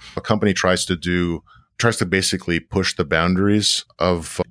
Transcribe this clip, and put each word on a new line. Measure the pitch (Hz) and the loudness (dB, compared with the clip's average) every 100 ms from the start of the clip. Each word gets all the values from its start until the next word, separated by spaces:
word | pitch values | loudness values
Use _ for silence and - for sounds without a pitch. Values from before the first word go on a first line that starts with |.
| - - | -12 -8
a | |
company | - 107 107 90 | -2 0 2 2
tries | 92 90 - | 2 0 0
to | 85 | -4
do, | 85 90 87 80 - - _ - | -2 0 0 -4 -10 -20 _ -2
tries | 117 - | 0 0
to | 92 | 0
basically | 95 92 92 - 85 | 0 0 -4 -2 -2
push | - 98 92 - | 0 -2 -2 -2
the | 76 | 0
boundaries | 80 87 92 101 104 98 - - - | 2 2 2 4 2 2 -2 -6 -2
of | 90 87 80 - - | 0 0 -4 -6 -4